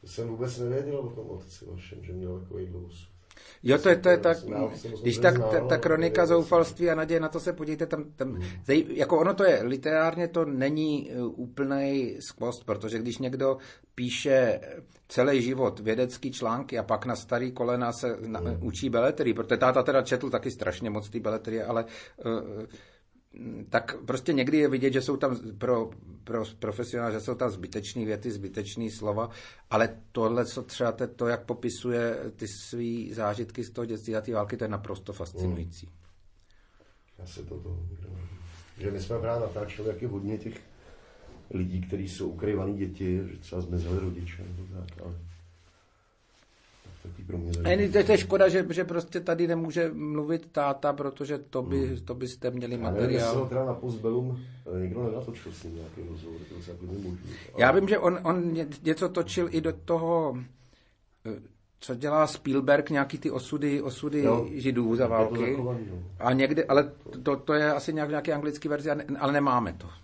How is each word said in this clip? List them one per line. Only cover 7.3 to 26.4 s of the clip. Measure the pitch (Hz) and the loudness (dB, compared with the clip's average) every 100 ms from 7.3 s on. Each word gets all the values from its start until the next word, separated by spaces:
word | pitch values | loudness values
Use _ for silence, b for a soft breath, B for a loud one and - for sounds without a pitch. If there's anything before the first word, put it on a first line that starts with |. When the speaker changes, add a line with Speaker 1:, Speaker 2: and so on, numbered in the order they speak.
| 160 | -2
Speaker 2:
se | 180 | -4
podívejte, | 175 151 156 160 | -4 -4 -4 -2
tam, | 151 151 - | -4 -6 -4
tam | 131 | -4
Speaker 1:
Hmm. | 92 90 90 - | -2 -6 -8 4
Speaker 2:
zej-, | 147 160 | 4 4
jako | 131 175 165 | 0 4 6
ono | 175 | 4
to | 190 | 6
je, | 196 131 | 6 6
literárně | 117 135 151 156 160 165 170 | 4 0 2 4 4 2 -2
to | 170 156 | 2 0
není, | 135 139 151 156 147 - | 2 0 2 0 0 -2
eh, | 123 | -4
úplnej | 120 - 123 131 135 139 139 139 120 98 | -4 -4 -10 -4 -2 0 0 0 -2 -4
skvost, | - - 117 120 - | -12 -6 -6 -6 -4
protože | 101 110 110 | -4 -2 -4
když | 120 117 | -4 -4
někdo | 131 131 135 135 B B _ - | -4 0 0 0 B B _ -6
píše | 123 - 143 131 123 104 - - - - _ | -4 -2 4 6 6 2 -4 -14 -16 -20 _
celý | - 135 139 | 2 6 6
život | 120 131 123 101 | 4 2 0 0
vědecký | 107 110 127 - 135 | 0 2 2 -2 -8
články | - 117 120 139 117 | -4 -2 -2 -2 -4
a | |
pak | 107 110 127 | 0 0 0
na | 110 | -6
starý | - 120 127 | -2 -2 -2
kolena | 127 120 123 120 | -2 0 0 0
se | 117 123 110 113 | -2 -4 -4 -6
na, | 110 | -4
Speaker 1:
Hmm. | 127 117 | -4 -2
Speaker 2:
učí | 113 - 139 | -4 -2 0
beletrii, | 117 127 - 135 | 4 4 4 0
protože | 107 107 117 | 2 2 4
táta | 127 127 | 6 6
teda | 127 135 | 4 4
četl | 127 123 135 | 4 0 0
taky | 117 127 | -2 -2
strašně | - - 107 117 | -4 -4 -2 -4
moc | 107 101 | -4 -6
té | 120 | -4
beletrie, | 107 110 - 113 110 | -2 -2 -2 -4 0
ale, | 117 113 B B B - | -2 -2 B B B -4
eh, | 113 - 104 113 B B B _ _ _ - - 113 104 | -4 -4 -10 -12 B B B _ _ _ -16 -12 -12 0
tak | 117 - - 120 | 0 0 -10 -4
prostě | 127 - | -2 2
někdy | 147 127 151 | 4 8 8
je | 147 | 8
vidět, | 131 135 | 6 4
že | 131 | 4
jsou | 127 135 | 2 2
tam | 139 120 | 2 0
z-, | 110 104 | -6 -4
pro, | 123 120 113 - - - | 2 2 2 -8 -18 -18
pro | - 113 | -6 -4